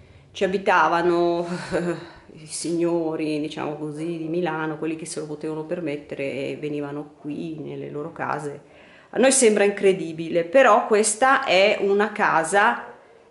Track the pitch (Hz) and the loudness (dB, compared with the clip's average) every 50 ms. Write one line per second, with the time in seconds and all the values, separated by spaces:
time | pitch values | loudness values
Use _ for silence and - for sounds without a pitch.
0 | - - - - _ _ - - 202 185 190 196 190 208 185 170 156 160 170 170 | -20 -20 -20 -20 _ _ -6 -4 -2 -2 -2 0 0 2 4 4 4 4 2 2
1 | 170 175 170 170 175 170 170 170 170 175 180 170 - - 180 175 175 175 160 151 | 2 2 2 2 2 0 0 -2 -4 -4 -6 -8 -6 -4 -4 -2 -2 -2 -4 -6
2 | - - - - - - - 156 156 151 - - - 156 170 165 170 170 170 170 | -10 -16 -20 -20 -20 -20 -20 -20 -16 -14 -10 -8 -6 -4 -2 0 0 0 0 0
3 | 160 160 160 160 156 151 151 147 151 151 - 139 131 147 151 151 151 151 147 151 | -2 -2 -4 -4 -4 -4 -4 -4 -4 -6 -6 -6 -6 -6 -6 -6 -8 -8 -8 -8
4 | 160 170 170 160 160 160 165 180 175 156 156 160 156 156 151 156 156 160 160 160 | -6 -6 -6 -6 -6 -4 -4 -2 -2 -2 -4 -4 -4 -6 -6 -6 -6 -6 -6 -6
5 | 165 - - 151 156 151 147 147 - 156 156 156 156 160 175 180 165 143 147 147 | -8 -10 -10 -8 -8 -8 -10 -8 -8 -8 -8 -8 -8 -8 -8 -6 -6 -6 -6 -8
6 | - - 147 143 139 135 120 139 135 139 135 123 151 147 147 147 143 143 143 147 | -10 -10 -10 -8 -6 -6 -6 -6 -6 -8 -8 -8 -8 -6 -6 -6 -6 -6 -8 -10
7 | 147 - - - - 151 147 165 170 165 156 143 139 143 143 139 139 143 147 147 | -12 -12 -16 -14 -12 -10 -8 -8 -8 -10 -10 -10 -12 -12 -10 -10 -10 -10 -10 -10
8 | 151 170 160 - 131 131 135 151 151 143 143 - - - - - - - - - | -10 -10 -8 -6 -4 -4 -4 -4 -6 -8 -10 -12 -16 -20 -20 -20 -20 -20 -20 -20
9 | - _ - 202 247 269 254 - 247 214 208 208 202 202 202 - 202 190 185 160 | -18 _ 0 4 4 4 6 6 6 6 6 6 4 2 2 2 4 2 2 2
10 | 160 165 156 160 165 160 170 170 170 170 - 269 262 220 208 247 - - 214 202 | -2 -8 -8 -8 -4 -2 0 0 2 4 6 6 8 8 6 6 4 4 4 4
11 | 214 - - - 262 262 269 - - - 180 185 196 214 - - 202 196 196 208 | 4 2 2 2 4 4 4 2 2 2 4 6 6 4 4 2 2 2 2 2
12 | 214 214 208 220 185 156 151 160 160 160 190 202 214 240 240 - - - - - | 2 0 0 0 2 2 2 2 2 2 4 4 4 4 2 0 -6 -14 -18 -20
13 | - - - - _ _ | -20 -20 -20 -20 _ _